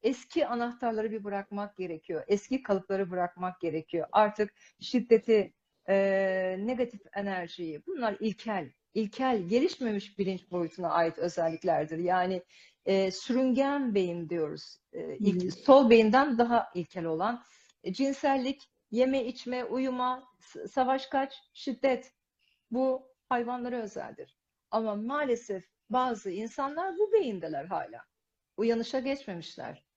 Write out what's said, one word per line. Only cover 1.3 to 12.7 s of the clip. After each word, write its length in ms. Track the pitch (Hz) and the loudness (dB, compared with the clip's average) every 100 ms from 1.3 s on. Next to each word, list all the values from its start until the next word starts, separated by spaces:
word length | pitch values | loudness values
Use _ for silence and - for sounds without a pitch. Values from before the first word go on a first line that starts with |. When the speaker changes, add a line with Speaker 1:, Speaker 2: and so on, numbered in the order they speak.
| 202 202 202 202 - | -6 -6 -8 -8 -8
Speaker 1:
gerekiyor. 480 | 180 160 - 160 - | -8 -8 -6 -6 0
Eski 340 | 202 - 262 | -2 0 -4
kalıpları 480 | - 196 185 190 190 | 0 -2 0 -4 -2
bırakmak 500 | 180 175 180 185 180 | -2 -4 -4 -8 -4
gerekiyor. 480 | 170 156 156 170 - | -4 -4 -4 -4 0
Artık 420 | - 214 208 208 _ - _ | 4 4 2 -4 _ -20 _
şiddeti, 720 | - 254 240 226 226 220 190 _ _ _ - | -2 -2 4 4 6 4 2 _ _ _ 0
e, 80 | 196 196 190 190 190 185 185 | 2 4 2 2 0 -2 -2
negatif 420 | 214 247 240 214 - | -4 -2 -4 -6 -10
enerjiyi, 720 | 202 202 185 170 - 165 147 - | -6 -4 -4 -6 -8 -8 -8 -8
bunlar 300 | 359 226 196 | -2 -2 0
ilkel, 500 | 220 190 226 196 147 _ _ | -4 -4 -4 -4 -6 _ _
ilkel, 480 | 202 208 - 262 233 | -4 -4 -2 0 0
gelişmemiş 760 | 170 233 330 - 240 208 202 - | 2 2 2 -2 -4 -4 -6 -4
bilinç 320 | 190 185 _ | -4 -4 _
boyutuna 400 | 180 165 - 170 | -4 -4 -4 0
ait 280 | 170 165 160 | 2 2 0
özelliklerdir. 800 | 175 165 165 165 185 151 156 160 | -4 0 -2 -2 0 0 0 -4
Yani, 440 | 175 185 180 185 - - - | 0 2 0 -2 -8 -20 -20